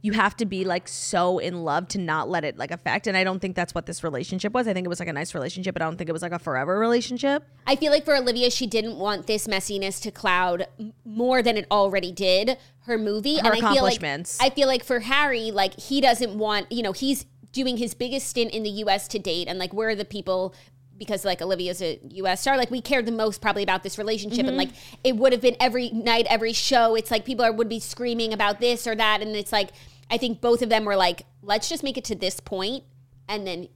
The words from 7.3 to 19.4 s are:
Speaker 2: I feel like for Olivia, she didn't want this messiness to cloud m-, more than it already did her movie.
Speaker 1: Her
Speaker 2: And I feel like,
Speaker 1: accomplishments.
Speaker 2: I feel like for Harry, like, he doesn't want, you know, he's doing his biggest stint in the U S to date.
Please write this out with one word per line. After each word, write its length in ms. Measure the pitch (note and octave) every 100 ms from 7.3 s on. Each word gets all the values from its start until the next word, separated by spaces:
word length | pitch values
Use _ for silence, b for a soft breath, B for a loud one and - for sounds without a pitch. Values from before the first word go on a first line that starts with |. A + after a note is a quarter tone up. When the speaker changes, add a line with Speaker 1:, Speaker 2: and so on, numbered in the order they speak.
| C#4+ - b -
Speaker 2:
I 80 |
feel 160 | C#4 D4+
like 140 | D4
for 100 | D4+
Olivia, 360 | C#4 B3 A#3+ B3
she 160 | A#3+ A#3+
didn't 320 | A3 A3 F3+
want 280 | G3 G3+ -
this 200 | G#3+ G#3+
messiness 520 | G3 - G3+ G3 G3
to 80 | G#3+
cloud 560 | - G3+ F3+ F#3 F3 F#3 -
m-, 140 | G#3+ - A#3
more 360 | G#3+ B3 B3+
than 140 | A#3 G#3+
it 100 | -
already 420 | G#3 G3 F#3+ F3+
did 460 | E3+ F#3+ F#3 A3+ C4 b b
her 180 | - A#3
movie. 380 | G#3+ G#3+ A#3 D4+
Speaker 1:
Her 100 | A3+
Speaker 2:
And 20 |
I 40 |
feel 100 | G#3+
like, 100 | A#3
Speaker 1:
accomplishments. 680 | C4+ - A3+ D#3 C#3+ F3 -
Speaker 2:
I 80 | C4
feel 180 | C4+ C4+
like 160 | B3+
for 160 | - A#3+
Harry, 500 | G#3+ C#4 D4 B3 A3
like, 300 | G3+ G3 -
he 220 | - C#4
doesn't 340 | C4 A#3+ A#3+ G#3
want, 340 | G#3+ G#3 -
you 120 | A#3
know, 100 | G#3+
he's 320 | F#3 C4+ B3+ - _ -
doing 260 | B3+ C4 A#3+
his 160 | A#3+
biggest 340 | - B3 C4+ -
stint 220 | B3+ A#3
in 120 | A3
the 80 | G#3+
U 200 | G3+ G#3
S 180 | G3 -
to 100 | G#3+
date. 300 | F#3+ E3+